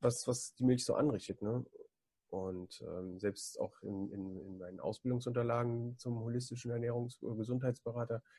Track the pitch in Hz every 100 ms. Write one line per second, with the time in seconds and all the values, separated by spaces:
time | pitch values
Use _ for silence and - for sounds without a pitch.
0 | 127 120 - 123 - - 123 123 - -
1 | 147 107 - 92 104 123 - - - _
2 | _ _ - 95 95 90 92 - 80 85
3 | 92 90 101 98 - - 104 - - 98
4 | 98 98 95 92 95 92 90 95 - 113
5 | 127 123 123 123 120 117 120 117 120 123
6 | 123 120 113 123 123 123 120 117 120 120
7 | 123 - - 110 110 123 127 120 120 120
8 | 117 113 -